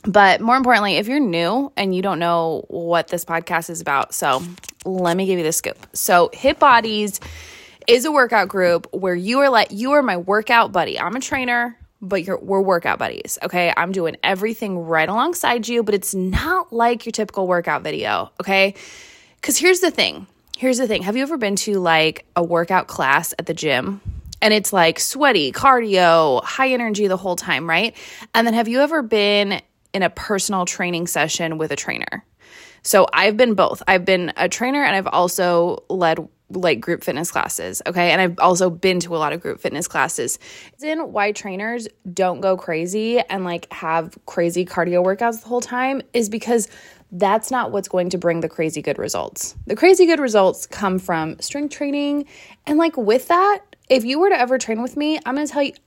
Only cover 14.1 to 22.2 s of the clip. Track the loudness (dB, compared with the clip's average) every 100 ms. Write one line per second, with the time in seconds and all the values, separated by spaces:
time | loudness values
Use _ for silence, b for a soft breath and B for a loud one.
14.1 | -2 -2 0 -2 -6 -6 -6 -2 0 2
15.1 | 0 -2 0 0 0 -2 -2 0 -2 -2
16.1 | -4 -2 -2 -2 -2 -2 0 0 0 -4
17.1 | -6 -6 -2 0 0 0 -2 -4 -4 -2
18.1 | -2 -4 -8 0 2 2 0 B B B
19.1 | B B B -4 2 2 4 2 0 -2
20.1 | -4 -14 _ _ -4 -2 0 0 -2 -2
21.1 | -4 -2 -2 -2 -2 -2 0 2 4 2
22.1 | 0